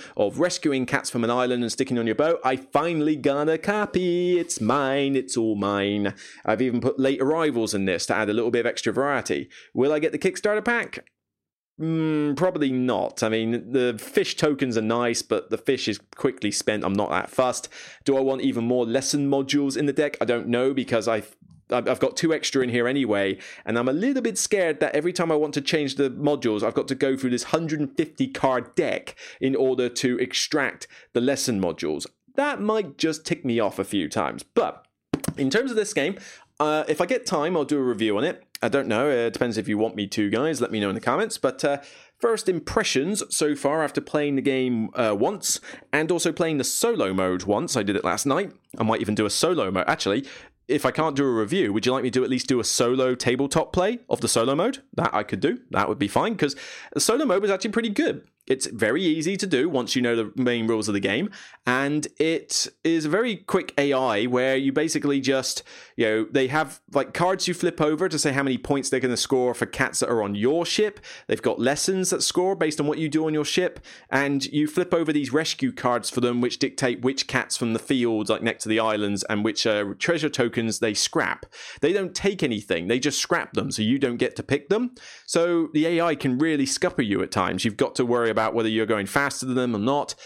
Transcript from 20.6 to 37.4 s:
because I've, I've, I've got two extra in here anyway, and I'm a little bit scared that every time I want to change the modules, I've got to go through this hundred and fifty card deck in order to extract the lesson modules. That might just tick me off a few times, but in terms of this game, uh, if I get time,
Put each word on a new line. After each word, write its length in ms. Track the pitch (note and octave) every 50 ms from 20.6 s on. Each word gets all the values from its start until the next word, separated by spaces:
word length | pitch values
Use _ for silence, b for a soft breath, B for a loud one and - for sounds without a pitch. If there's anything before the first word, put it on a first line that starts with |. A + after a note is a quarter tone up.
| B2+ C3+ C#3
because 340 | C3 B2+ - A#2+ A2+ G2+ A#2
I've, 280 | A2+ G#2+ G2+ - - _ - - - - _ -
I've, 180 | - A#2+ A2+ -
I've 120 | C3 -
got 180 | - B2+ - -
two 160 | - D#3+ D#3+
extra 280 | C#3+ - - - C3+ B2+
in 60 | B2
here 180 | A#2 B2 A#2
anyway, 520 | B2 C3+ C#3+ C3 G#2+ G#2 G2+ G2 G2 F#2 - B B B B B
and 140 | B A2 A#2
I'm 100 | A#2+ C3
a 60 | C#3
little 260 | D#3+ G#3+ C4+ C#4 C4
bit 160 | A#3 A#3 F#3+
scared 440 | - - - G#3 G3 F3+ E3 D3+ C#3+
that 140 | D#3 - -
every 200 | D3 D3+ F3 F3
time 180 | - E3+ E3 D#3
I 40 |
want 180 | D3+ D3+ D3 C#3+
to 80 | D3 C#3
change 320 | - - D#3 D3 C3+ C3+
the 160 | - C#3 C3
modules, 520 | A#2+ - D3 D3 D3 B2+ B2 A2+ G#2+ G#2 A2
I've 120 | G#2+ -
got 140 | C#3 - -
to 60 | C3+
go 220 | C3 C#3+ C3+ C3+
through 140 | C3+ C3+ B2+
this 140 | B2 A#2+ -
hundred 360 | - - D#3+ E3 D3+ D#3+ D3+
and 160 | D3 C#3 -
fifty 320 | - D#3 D3+ - - C#3 B2+
card 460 | C3+ - - C3+ B2+ B2 B2 - -
deck 400 | - D#3+ A#2+ - - - - - B B B B B
in 160 | B C3+ C3+
order 320 | - C3 C3 B2+ B2+ B2 A#2+
to 300 | A#2+ - - B2 B2 F#2+
extract 680 | A#2 - - - - - - D3+ C3+ A#2 - - - - B B B B B
the 80 | A#2+ A#2+
lesson 400 | C3+ C#3 B2+ - C3+ A#2 G2 F#2+
modules. 440 | F2 D#2+ - - D#2+ D#2 C#2 - - _ _ _ _ _
That 260 | - C#4 - B3+ -
might 380 | G3+ G#3 A3 A3 G3+ C#3+ C3+ -
just 260 | - D#3+ D3+ D#3 -
tick 180 | - E3 - -
me 160 | C3 A#2 A#2
off 200 | G#2+ F#2+ - -
a 60 | G2
few 260 | - G#2+ G2 E2 D2
times, 320 | - A2 E2 C2+ A1 - -
but 420 | _ - - G#3+ D#2+ - - - _ _ _ _ _ - - - - - -
in 100 | C#3 C3+
terms 220 | C3+ A3 C4 C4+
of 80 | A#3 A3
this 160 | G#3 G3 -
game, 240 | D3+ C3+ E3+ G3 - B B B B B B B -
uh, 260 | D3+ D3+ D3+ D#3 - -
if 120 | D3+ D3+
I 60 | F3+
get 180 | - C4 A#3+ -
time, 320 | - F#3 D3+